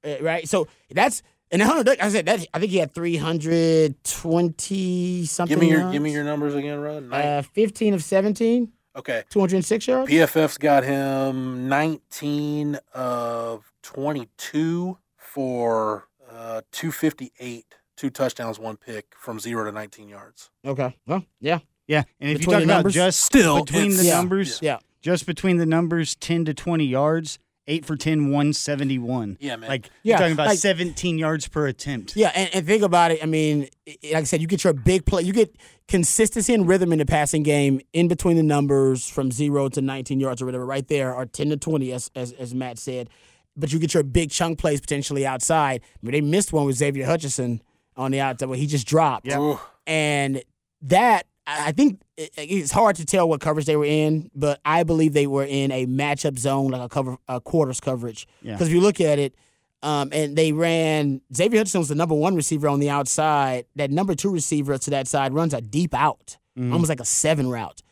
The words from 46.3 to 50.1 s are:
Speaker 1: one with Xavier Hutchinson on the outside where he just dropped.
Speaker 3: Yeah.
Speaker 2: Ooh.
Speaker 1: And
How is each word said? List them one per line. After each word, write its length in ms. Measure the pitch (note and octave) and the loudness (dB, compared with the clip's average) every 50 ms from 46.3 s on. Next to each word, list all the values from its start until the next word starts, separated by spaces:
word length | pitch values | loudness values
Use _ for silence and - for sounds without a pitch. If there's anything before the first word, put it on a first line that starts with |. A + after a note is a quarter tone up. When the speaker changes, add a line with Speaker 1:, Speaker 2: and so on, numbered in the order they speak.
| D#3+ G3+ G3 - | 2 2 0 2
Speaker 1:
one 140 | D3+ D#3 C#3+ | 0 0 2
with 100 | C#3 C3+ | 2 2
Xavier 300 | A#2 D3 D3 C#3 C#3 C3 | 0 0 0 0 -2 -2
Hutchinson 560 | C3+ E3 E3+ D#3+ C#3 - - B2+ B2 A#2 A2+ _ _ _ _ _ _ _ | 0 -2 -2 -2 -4 -4 -2 -2 -2 -4 -4 _ _ _ _ _ _ _
on 160 | - C3 C3+ | -6 -4 -2
the 80 | C3+ C3+ | -2 0
outside 280 | C3+ C3+ B2+ A#2+ C3+ C3 | -2 -2 -2 -4 -6 -6
where 80 | C3 B2+ | -4 -4
he 100 | D3 C#3+ | -4 -2
just 180 | D3 C#3 A#2+ | -2 -4 -2
dropped. 400 | - D3 D#3+ D#3+ D3 B2+ G2 _ | 2 2 4 4 4 0 -2 _
Speaker 3:
Yeah. 140 | B2+ C#3+ C#3+ | -4 -2 0
Speaker 2:
Ooh. 200 | D3 D3+ C#3+ - - - _ _ _ - | 0 0 -2 -4 -8 -20 _ _ _ -2
Speaker 1:
And 560 | D#3+ D#3 D3+ D3 | 0 0 0 2